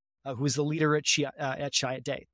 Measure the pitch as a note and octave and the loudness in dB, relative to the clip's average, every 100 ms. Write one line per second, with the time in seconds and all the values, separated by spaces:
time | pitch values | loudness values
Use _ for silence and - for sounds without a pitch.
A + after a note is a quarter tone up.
0 | _ _ C#3 A#2+ C#3+ C#3 D3+ D#3 D#3 D3+ | _ _ -8 -2 0 2 0 2 4 4
1 | - - C3+ - C#3 C3+ C#3+ - C3 C3 | 2 2 0 -2 -4 -4 -2 -2 -2 -4
2 | C#3+ C3+ - | -6 -8 -6